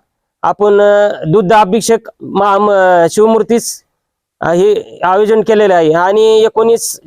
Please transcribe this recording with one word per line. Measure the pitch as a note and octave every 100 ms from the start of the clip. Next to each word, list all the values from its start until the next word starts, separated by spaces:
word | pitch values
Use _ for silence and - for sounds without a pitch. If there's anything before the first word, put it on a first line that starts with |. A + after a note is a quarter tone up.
| _ _ _ _
आपण, | D#3+ F3 G#3 G3+
अ, | G#3 G3+ G#3 G#3 D#3+
दुग्ध | F#3+ F3+
अभिषेक | G#3+ G3+ A3 - A3+ - -
मा-, | C3 F#3+ G3+ G3
म-, | G#3 G3 F#3 F3+ E3
शिवमूर्तीस, | - A3 A3+ G#3+ A3+ - - _ _ _ _ _ -
अ, | D#3
हे | F3 G3+ G#3 - -
आयोजन | E3+ F#3+ G#3+ A3
केलेलं | G#3+ G#3+ G#3 F3
आहे. | D#3+
आणि | D#3+ F#3 G#3+ A3 A3
एकोणीस | A3 G#3+ A3+ A3+ - -